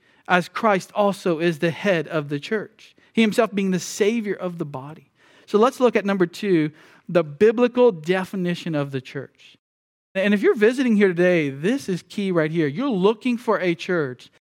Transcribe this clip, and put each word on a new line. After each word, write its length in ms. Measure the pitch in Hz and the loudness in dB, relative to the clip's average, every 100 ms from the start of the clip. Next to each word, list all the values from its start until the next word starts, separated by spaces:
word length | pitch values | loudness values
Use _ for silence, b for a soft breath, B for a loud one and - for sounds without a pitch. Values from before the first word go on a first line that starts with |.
| b b - | b b 0
as 220 | 180 170 | 0 0
Christ 420 | - 226 196 - | -2 0 0 -2
also 440 | - 202 190 190 160 | -2 -2 0 -2 0
is 200 | 170 151 | -2 0
the 120 | 170 | -4
head 380 | - 202 170 147 | -2 -2 -2 -2
of 200 | 160 143 | -6 -4
the 120 | 147 | -8
church, 560 | - 214 - _ - _ b | -6 -8 -8 _ -20 _ b
he 80 | - | 0
himself 340 | 226 196 226 | 2 2 0
being 160 | 202 196 | 0 -2
the 80 | 180 | -2
Savior 560 | - - 208 233 208 | -4 -2 0 0 -4
of 240 | 180 180 170 | -6 -8 -8
the 80 | 151 | -10
body. 440 | 139 139 160 _ _ b b b | -10 -14 -20 _ _ b b b
So 120 | 208 | 2
let's 220 | 240 - | 2 4
look 160 | 247 214 | 2 2
at 80 | |
number 220 | 196 196 170 | 0 0 0
two, 460 | - 208 170 151 - b b - | -2 0 2 0 -6 b b 0
the 160 | 175 | 0
biblical 680 | 156 143 214 226 247 247 247 | 0 2 4 4 2 4 2
definition 840 | 170 151 190 185 196 175 175 175 | 2 -2 -4 -4 -4 -4 -4 -4
of 160 | 151 143 | -4 -4
the 100 | 139 | -8
church. 560 | - 143 127 _ - _ _ _ _ _ _ | -10 -14 -14 _ -20 _ _ _ _ _ _
And 200 | 190 202 | -2 2
if 80 | 202 | 2
you're 120 | 311 | 2
visiting 420 | 302 214 254 254 208 | 4 4 4 2 4
here 120 | 202 | 4
today, 420 | 170 180 175 143 | 4 4 4 0
this 380 | 135 170 277 - | -2 -2 -2 -4
is 140 | 180 | -6
key 300 | - - 196 | -6 -6 -2
right 180 | 175 156 | 0 0
here. 160 | 170 151 | 0 -2
You're 240 | 147 277 | -2 -4
looking 480 | 196 196 226 254 233 | 0 0 0 -2 -4
for 220 | - 190 | 0 0
a 140 | 180 | 0
church 560 | 170 - 175 139 123 - b | -4 -2 -4 -4 -8 -18 b